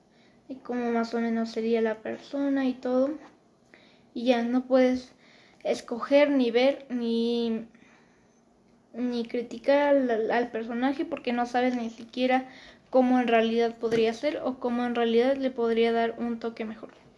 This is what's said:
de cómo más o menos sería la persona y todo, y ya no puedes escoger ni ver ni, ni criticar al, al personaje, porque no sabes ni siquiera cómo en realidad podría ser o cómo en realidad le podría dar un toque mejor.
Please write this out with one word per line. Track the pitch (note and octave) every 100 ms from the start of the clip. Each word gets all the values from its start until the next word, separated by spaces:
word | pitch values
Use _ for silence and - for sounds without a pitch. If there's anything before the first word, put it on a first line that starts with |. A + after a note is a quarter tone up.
| _ _ _ _ -
de | C4
cómo | - B3 A#3
más | A#3 A3+
o | A#3
menos | A#3 A3+ A3+
sería | A3+ A3+ A3+
la | A3 A3
persona | A3+ A#3 - C#4 C#4 C#4 C4
y |
todo, | B3 B3+ B3+ C4+ D#4 - - _ _ _ - _ _ _
y | B3 A#3
ya | A#3+
no | A#3 B3+ B3+
puedes | C4 B3+ B3+ - _ _ _ - _
escoger | G#3 A#3+ - A#3 - C#4+ D4
ni | C#4+ A#3+
ver | A3+ C4 C#4 -
ni, | B3 A#3 A#3 A#3 A#3+ A#3 A3+ A3+ - - - _ _ _ _ _ _ _ _ _
ni | - B3 A#3+
criticar | A#3 B3 A#3 A#3+ - C#4 C#4+
al, | C#4+ B3+ A3 A3
al | A#3 A#3+
personaje, | A3 A3+ A#3 C4 C#4
porque | D#4+ C4+ B3
no | A#3+ A#3+
sabes | B3 B3+
ni | B3 A3+
siquiera | - A3+ B3 B3+ B3+ C4 - - - _
cómo | B3+ B3+ B3+
en | A#3
realidad | A3+ A3+ A#3 A#3 A3+
podría | A3+ A3+ A3+
ser | A3+ D4 E4
o | B3+ C4
cómo | B3 A#3+ B3
en |
realidad | A#3+ A#3 A3+ B3+ C#4
le | C4
podría | B3+ A#3 A3+ A#3
dar | A#3 A#3 A3+
un | A#3+ A#3
toque | A#3 A#3
mejor. | A3 A3 - - -